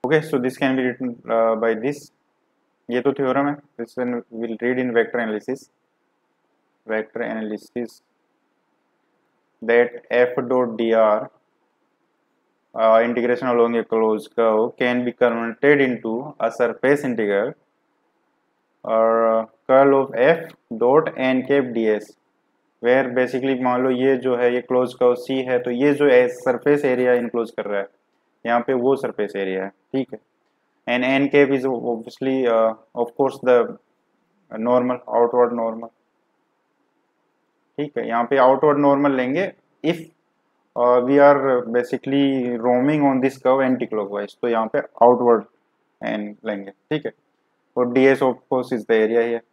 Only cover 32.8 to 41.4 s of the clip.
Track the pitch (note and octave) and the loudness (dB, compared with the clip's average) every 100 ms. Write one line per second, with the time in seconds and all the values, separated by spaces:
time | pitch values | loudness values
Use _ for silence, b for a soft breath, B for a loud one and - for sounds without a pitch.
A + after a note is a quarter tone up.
32.8 | _ - A#2+ - C3+ C3 B2+ B2 A2 F#2+ | _ -8 -6 -2 -4 -2 2 2 2 -6
33.8 | _ _ _ _ _ _ _ A2 A#2+ B2 | _ _ _ _ _ _ _ -6 0 0
34.8 | B2 B2 - A2+ A#2+ B2 A#2+ A#2+ A2+ A2+ | 0 -6 -4 0 0 2 2 0 -6 -6
35.8 | A#2 _ _ _ _ _ _ _ _ _ | -14 _ _ _ _ _ _ _ _ _
36.8 | _ _ _ _ _ _ _ _ _ - | _ _ _ _ _ _ _ _ _ -10
37.8 | D3 - A2+ A#2 A#2+ C#3 C3 C3 D3+ C#3+ | -8 -8 -4 -2 0 4 4 6 4 4
38.8 | D3 C#3 C#3+ C3 B2+ D3+ F#3+ - _ _ | 4 4 2 0 -2 -2 -4 -8 _ _
39.8 | D3+ E3+ D#3+ _ _ _ _ _ _ - | -4 -4 -8 _ _ _ _ _ _ 0
40.8 | A#2+ B2 B2 C#3+ C#3+ C#3 | 2 4 4 6 6 6